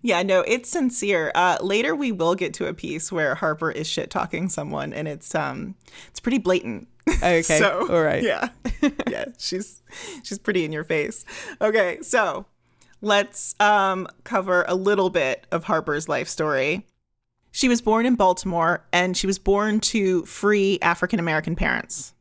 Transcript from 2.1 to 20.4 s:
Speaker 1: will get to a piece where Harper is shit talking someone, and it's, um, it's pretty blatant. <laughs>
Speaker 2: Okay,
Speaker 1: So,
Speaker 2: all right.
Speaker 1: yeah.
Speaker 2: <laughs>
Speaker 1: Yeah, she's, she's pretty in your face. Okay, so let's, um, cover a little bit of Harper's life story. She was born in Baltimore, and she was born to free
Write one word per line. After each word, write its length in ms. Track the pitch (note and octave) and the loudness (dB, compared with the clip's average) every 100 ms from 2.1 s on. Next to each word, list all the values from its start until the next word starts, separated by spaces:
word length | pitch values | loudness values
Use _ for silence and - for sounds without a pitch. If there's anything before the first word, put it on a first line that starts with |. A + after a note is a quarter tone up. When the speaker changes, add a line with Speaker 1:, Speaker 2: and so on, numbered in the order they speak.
Speaker 1:
will 240 | G3 E3 F#3 | 0 0 0
get 180 | F3 D#3 | -2 -4
to 120 | E3+ | -6
a 60 | |
piece 380 | E3 D#3+ D3+ - | -6 -8 -6 -6
where 240 | F3 D3+ C#3+ | -2 -2 0
Harper 340 | E3+ D#3 D#3+ | -2 -2 -4
is 160 | - D#3+ | -4 -6
shit 220 | - - | -6 -4
talking 380 | - - E3 F#3 | -4 -4 -4 -4
someone, 440 | D#3+ D3 D3 C#3+ | -4 -6 -6 -6
and 140 | D#3 D3+ | -8 -8
it's, 260 | D3 - D#3+ | -10 -6 -4
um, 400 | C#3+ C3 - G3 _ - - | -4 -6 -10 -14 _ -20 -18
it's 120 | - | -6
pretty 180 | - B3+ | -2 0
blatant. 500 | F#3 F#3 A#2 G#2+ - | 2 0 0 -10 -12
<laughs> 40 | _ - - | _ 0 2
Speaker 2:
Okay, 240 | E3+ E3+ | 4 2
Speaker 1:
So, 460 | E3 D#3 D3+ E3 - | 4 4 4 2 0
Speaker 2:
all 120 | F3 | 2
right. 180 | D#3 - | 2 0
Speaker 1:
yeah. 260 | A3+ A2 - - B3 - | 0 -2 -4 -8 -6 0
Speaker 2:
<laughs> 80 | D4 - - | 0 0 -6
Speaker 1:
Yeah, 160 | - - - | -4 -8 -8
she's, 440 | - F#3 G#3 - _ - G#4 E4 | -8 -6 -6 -10 _ -18 -16 -14
she's 140 | - G3 | -10 -8
pretty 260 | - F#3 | -2 0
in 80 | D#3 | 0
your 120 | D#3 D#3+ | -4 -2
face. 400 | D#3+ D3 - - - - - | -2 -2 -6 -14 -14 -14 -2
Okay, 380 | G#3+ A3 F3+ E3 | 0 2 2 0
so 440 | E3 B3 G3 C#3+ F#3+ _ _ _ _ _ | 0 2 2 -2 -10 _ _ _ _ _
let's, 540 | G#3+ G3+ G3+ - - - | 2 2 2 -4 -8 2
um, 480 | G#3 G#3 G3 F#3 F#3 - | 4 6 4 0 -6 -12
cover 400 | - A3+ F#3+ F3+ - | -4 -2 2 2 2
a 80 | F#3 | 0
little 340 | F#3+ G3+ F#3 | 2 2 2
bit 380 | F3 C3+ B2+ - | 2 0 -2 -4
of 120 | E3+ - | -6 0
Harper's 420 | D#3+ D#3 D3 D#3+ | -2 0 -4 -2
life 200 | C#3+ - | -4 -4
story. 560 | - D#3 C#3 C3+ F3+ - _ _ _ _ _ _ | -4 -2 0 0 -2 -6 _ _ _ _ _ _
She 160 | - C4 | 0 2
was 140 | A#3+ | 2
born 240 | A3 A3 A#3+ | 4 2 4
in 100 | A#3+ | 4
Baltimore, 680 | F#3+ F3+ F#3+ E3+ E3 D#3 _ | 4 4 0 0 2 0 _
and 240 | F3 F#3 F3+ | 0 0 0
she 80 | F#3+ | -2
was 120 | F#3+ | -2
born 400 | - G3+ G#3+ G#3+ | 2 2 2 2
to 420 | - A3+ F#3+ F3+ - | 0 0 2 0 -2
free 520 | - | -2